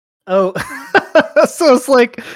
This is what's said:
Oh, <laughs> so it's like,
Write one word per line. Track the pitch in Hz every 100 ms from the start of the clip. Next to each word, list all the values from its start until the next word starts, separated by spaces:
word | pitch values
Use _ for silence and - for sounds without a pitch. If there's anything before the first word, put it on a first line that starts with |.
| _ _ -
Oh, | 190 190
<laughs> | 190 - 269 - 403 - 320 - - 330
so | - 320
it's | 247 -
like, | 254 240 - -